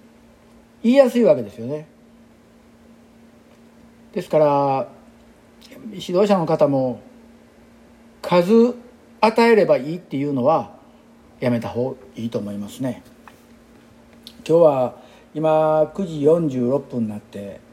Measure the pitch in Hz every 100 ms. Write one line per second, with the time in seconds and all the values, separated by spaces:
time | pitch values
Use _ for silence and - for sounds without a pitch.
0 | _ _ _ _ _ - _ _ 226 269
1 | 254 240 214 143 104 - 117 151 160 _
2 | _ _ _ _ _ _ _ _ _ _
3 | _ _ - _ _ _ _ _ - _
4 | _ 202 175 156 151 143 143 151 - -
5 | - - _ _ _ _ - - - 196
6 | - 180 202 196 160 156 147 135 131 117
7 | - - - - _ _ - _ _ _
8 | _ _ - 175 175 226 233 240 - -
9 | _ - 214 220 233 220 165 143 135 170
10 | - 135 143 139 127 160 104 - - _
11 | _ _ - - 127 120 110 110 131 -
12 | - - 113 117 104 101 101 127 131 113
13 | - - - - _ - _ - - _
14 | _ - - - - 165 165 139 123 -
15 | - - _ 151 156 156 156 156 151 -
16 | 190 156 143 170 160 127 120 139 - 127
17 | 110 104 - 101 101 - -